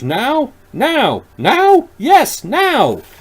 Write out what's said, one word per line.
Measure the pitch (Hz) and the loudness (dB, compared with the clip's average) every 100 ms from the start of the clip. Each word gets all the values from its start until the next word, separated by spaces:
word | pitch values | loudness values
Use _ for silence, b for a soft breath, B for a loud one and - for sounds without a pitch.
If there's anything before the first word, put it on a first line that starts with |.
Now? | 123 165 247 311 294 _ _ | -4 -4 -2 -2 -4 _ _
Now? | - 285 330 202 107 - - | -4 -2 0 0 -2 -10 -6
Now? | 127 349 392 381 - _ | -2 2 4 2 0 _
Yes, | 233 381 285 - | 2 2 2 -6
now! | 165 294 381 302 156 95 - - | -6 -2 0 0 0 -2 -10 -20